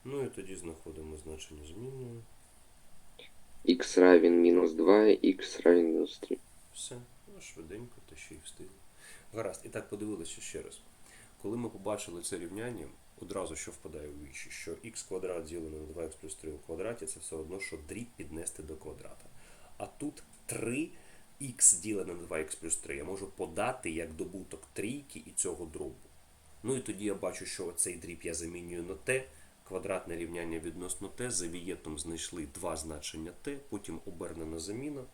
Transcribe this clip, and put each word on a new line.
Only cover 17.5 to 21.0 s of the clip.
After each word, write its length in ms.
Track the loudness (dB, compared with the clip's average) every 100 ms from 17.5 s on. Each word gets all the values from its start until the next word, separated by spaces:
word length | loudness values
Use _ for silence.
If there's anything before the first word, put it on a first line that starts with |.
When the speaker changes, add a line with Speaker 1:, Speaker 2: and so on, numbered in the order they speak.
| -6
Speaker 1:
що 180 | -6 -8 -8
дріб 180 | -8 -8 -10
піднести 460 | -8 -4 -6 -6
до 120 | -10 -8
квадрата. 500 | -10 -10 -12 -14 -14 -16 -16 -18 -18 -10
А 80 | -10
тут 380 | -6 -6 -6 -18 -18 -6
три 440 | -2 0 0 -2 -4